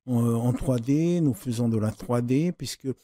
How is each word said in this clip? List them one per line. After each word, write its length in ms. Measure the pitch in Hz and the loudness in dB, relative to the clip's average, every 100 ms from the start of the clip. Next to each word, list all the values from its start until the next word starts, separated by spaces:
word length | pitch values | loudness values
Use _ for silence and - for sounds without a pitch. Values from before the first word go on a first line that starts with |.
en, 180 | - 120 | -2 0
en 300 | 117 117 123 | 2 2 0
trois 260 | 120 - 123 | 0 0 0
D, 440 | 120 147 170 175 | 2 2 2 2
nous 100 | 151 | 2
faisons 380 | 110 131 113 120 | 0 -4 -2 0
de 80 | 113 | 0
la 120 | 107 | 0
trois 300 | - - 120 | -4 -2 -2
D, 320 | 120 131 175 | 2 0 0
puisque 360 | - 131 - 135 - | -4 -10 -10 -8 -8